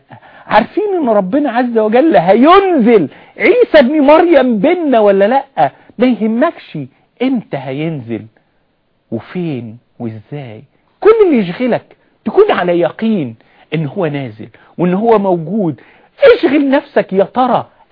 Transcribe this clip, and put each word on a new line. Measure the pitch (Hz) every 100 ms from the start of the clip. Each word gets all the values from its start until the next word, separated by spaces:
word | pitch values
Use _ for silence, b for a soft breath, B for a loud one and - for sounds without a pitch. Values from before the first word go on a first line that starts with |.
| _ - B B B
عارفين | 214 - - 415 370
ان | 269
ربنا | 214 185 254 294
عز | 226 254 226
وجل | 214 233 320 196
هينزل | 165 208 277 392 392 330 214 226 143 B B -
عيسى | 208 466 480 320
ابن | 247 311
مريم | 277 311 349 311 254 220
بينا | 220 359 311 240
ولا | 208 196 196
لا؟ | 269 - - 143 - b -
ما | 247
يهمكش | 214 220 226 320 339 - 160 131 _ _ -
امتى | 254 262 - 143
هينزل | 131 135 160 156 113 113 110 _ _ _ _ _ _ _ -
وفين | 117 - 185 170 135 117 117 _ -
وازاي، | 120 110 104 147 127 110 139 _ _ -
كل | 392 453 392
اللي | 262
يشغلك | 180 175 254 170 - _ _ _ -
تكون | - 415
على | 208 180 175
يقين | 185 - 226 214 131 113 b b b
ان | 156 151
هو | 170 165
نازل | 147 131 110 104 _ b b
وان | 180
هو | 180 226 220
موجود. | 196 180 156 214 180 127 b b b - 554 480
اشغل | 311 285 277
نفسك: | 269 - - 196
"يا | 190
ترى | 190 - 254 202 120 b b